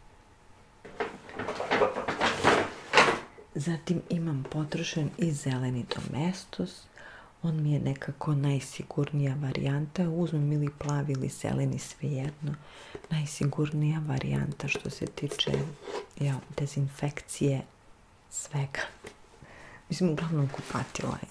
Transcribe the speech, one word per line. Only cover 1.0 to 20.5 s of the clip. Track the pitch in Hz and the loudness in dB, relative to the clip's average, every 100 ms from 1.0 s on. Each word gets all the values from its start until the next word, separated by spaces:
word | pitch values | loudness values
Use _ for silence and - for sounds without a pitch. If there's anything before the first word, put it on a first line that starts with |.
| - - - - - - - - - - - - - - - - - - - - - - - - - | -6 -6 -12 -8 -6 -4 0 4 4 2 -2 0 2 4 6 6 4 -4 2 6 8 6 -2 -16 -8
Zatim | - 143 160 - 170 - | -2 0 0 2 0 0
imam | 170 165 143 135 | 0 0 0 -2
potrošen | 151 151 160 170 - 147 - | -2 -2 -2 -2 0 0 2
i | 175 | 0
zeleni | 143 139 127 127 127 117 - | 2 0 0 0 0 -2 -4
Domestos. | - 123 170 185 - - 180 - - - - - - - | -2 0 0 0 -4 -6 -6 -8 -18 -20 -18 -18 -20 -4
On | 170 156 | 0 2
mi | 151 | 4
je | 143 | 4
nekako | 127 139 - 139 147 | 2 0 -4 -4 0
najsigurnija | 147 143 139 - - - - 143 147 139 | 2 4 2 -2 -8 -4 -2 0 2 2
varijanta. | 135 139 - 139 143 151 - 175 | 0 -2 0 0 0 0 0 2
Uzmem | 160 170 156 147 | 2 2 4 4
ili | 147 143 - | 4 2 0
plavi | 143 143 147 | 0 0 2
ili | 135 135 | 0 -2
zeleni, | - 110 131 135 127 | -2 0 2 2 0
svejedno. | - - 139 135 139 147 147 143 - - - - - | -4 -6 -2 -2 -2 -4 -4 -4 -8 -18 -14 -14 -4
Najsigurnija | 156 147 - 143 - 151 151 151 160 151 | -2 -2 0 0 2 0 2 2 2 0
varijanta | 135 139 139 139 143 143 | 0 0 0 0 -2 -2
što | - - | -2 -4
se | - - | -4 -6
tiče, | - 143 - - 139 143 147 - - - - | -4 -4 -2 0 0 0 -6 -8 -8 -8 -2
ja, | 143 131 - 143 | 0 0 -4 -2
dezinfekcije | 143 - 139 - 147 - - - 147 131 - - - - - - - | -2 0 -2 0 -2 -2 -8 0 2 2 -2 -14 -20 -20 -20 -20 -12
svega. | - - 147 139 - - - - - - - - - - - - | -10 -4 -2 -2 -4 -6 -10 -16 -18 -20 -20 -20 -20 -18 -18 -6
Mislim, | 160 180 | 0 2
uglavnom | 151 165 160 | 2 2 2
kupatila | 135 | 2